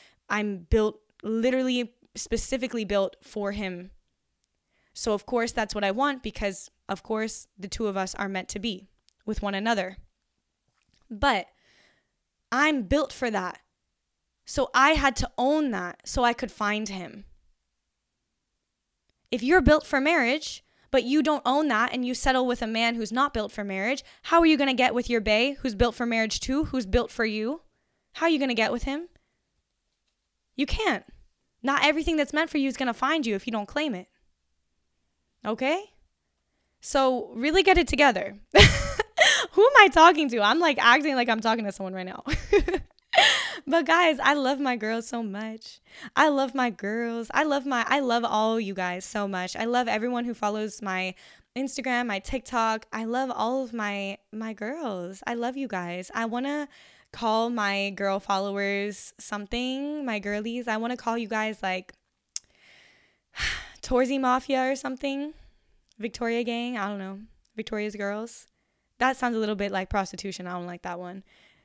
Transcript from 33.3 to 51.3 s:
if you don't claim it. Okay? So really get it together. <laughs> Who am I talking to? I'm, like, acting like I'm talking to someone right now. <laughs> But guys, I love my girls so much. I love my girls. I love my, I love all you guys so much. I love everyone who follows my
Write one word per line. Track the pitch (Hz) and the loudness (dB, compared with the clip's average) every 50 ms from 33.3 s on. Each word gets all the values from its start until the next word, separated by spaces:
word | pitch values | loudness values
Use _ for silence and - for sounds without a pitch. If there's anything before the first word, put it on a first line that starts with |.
| 202 | -4
if | 196 - | -4 -4
you | 247 | -6
don't | 226 214 208 | -6 -6 -6
claim | - - 294 311 294 185 | -4 -4 -4 -4 -4 -6
it. | 180 - - _ _ _ _ _ _ _ _ _ _ _ _ _ _ _ _ _ _ _ _ _ _ _ _ _ _ - | -8 -10 -16 _ _ _ _ _ _ _ _ _ _ _ _ _ _ _ _ _ _ _ _ _ _ _ _ _ _ -6
Okay? | 208 220 214 254 277 320 381 415 - _ _ _ _ _ _ _ _ _ _ _ _ _ _ _ _ _ _ | -6 -4 -2 0 -2 -2 -2 -4 -10 _ _ _ _ _ _ _ _ _ _ _ _ _ _ _ _ _ _
So | - - - 269 262 262 254 240 - - - | -10 -2 0 2 2 2 2 -2 -4 -8 -6
really | 226 254 302 311 381 339 | -2 -2 2 2 4 6
get | 381 370 | 6 6
it | 349 302 | 6 4
together. | - - - 294 269 220 185 196 202 202 - - | 4 4 6 6 6 6 4 -2 -2 -8 -14 -12
<laughs> | _ - - - - - - - - - - - - _ - 740 - - - 466 - | _ 10 10 10 10 8 2 -2 -2 -4 -4 -6 -4 _ 4 6 6 6 4 0 0
Who | - 392 | 6 6
am | 427 539 571 | 6 10 10
I | 466 403 320 | 10 10 10
talking | - 330 320 349 320 302 302 254 | 10 10 10 10 8 6 0 0
to? | 233 226 | 0 2
I'm, | 202 208 247 330 | 2 2 4 4
like, | 349 311 269 - | 4 2 2 4
acting | - 233 247 294 285 311 269 | 6 6 6 6 4 2 0
like | 254 240 240 | 0 2 2
I'm | 226 220 | 0 0
talking | 208 226 226 226 214 | 2 0 0 0 -2
to | 202 | -6
someone | - - 190 185 190 | -6 -8 -8 -8 -8
right | 185 185 | -8 -8
now. | 185 - - - 277 311 - - - | -10 -10 -10 -4 -4 -4 -4 0 2
<laughs> | 403 370 - 349 381 - - - _ _ _ _ - - 831 - - - - - - 330 - | 2 4 4 2 -2 -4 -6 -10 _ _ _ _ 4 6 6 6 4 2 -2 -6 -8 -8 -2
But | - 302 339 269 | 0 2 2 4
guys, | 330 320 349 349 320 302 233 | 4 4 4 6 4 2 4
I | - 277 294 | 2 2 2
love | 294 262 254 285 262 | 4 2 0 0 0
my | 285 254 247 | -2 -2 -2
girls | 220 214 214 226 233 233 | -2 -2 -4 -4 -4 -6
so | - 247 233 | -6 -6 -6
much. | 226 202 190 208 220 220 220 220 - - - - _ _ - - - 233 - | -6 -6 -8 -8 -10 -10 -12 -14 -16 -20 -20 -20 _ _ -20 -18 -18 -2 2
I | - 302 302 | 4 4 4
love | 285 269 269 254 247 | 4 2 0 0 0
my | 269 247 240 | -2 -2 -2
girls. | 190 - 196 202 220 233 233 233 233 233 226 - - | -2 -4 -6 -4 -4 -4 -4 -4 -4 -6 -8 -2 0
I | - 311 | 0 2
love | 302 277 285 254 | 2 0 -2 0
my, | 285 254 240 226 | -2 -2 -2 0
I | - 262 294 | 2 0 2
love | 269 247 233 240 233 | 2 2 2 2 2
all | - - 214 220 220 226 226 | 0 2 2 2 2 0 0
you | 214 196 190 | -2 -4 -4
guys | 185 180 180 180 185 - | -4 -4 -4 -4 -6 -8
so | - - 208 202 | -6 -4 -4 -4
much. | 196 196 180 180 185 - | -2 -4 -4 -6 -6 -6
I | - 226 | -4 -2
love | 233 240 247 247 226 | 0 0 0 0 0
everyone | 214 214 226 247 247 240 240 | -2 -2 -2 -2 -2 -2 -4
who | 240 226 | -4 -4
follows | - 214 208 214 214 214 208 - - | -2 -2 -2 -2 -2 -4 -6 -8 -8
my | 208 196 185 185 185 185 185 - - - | -6 -4 -4 -4 -4 -6 -8 -12 -20 -20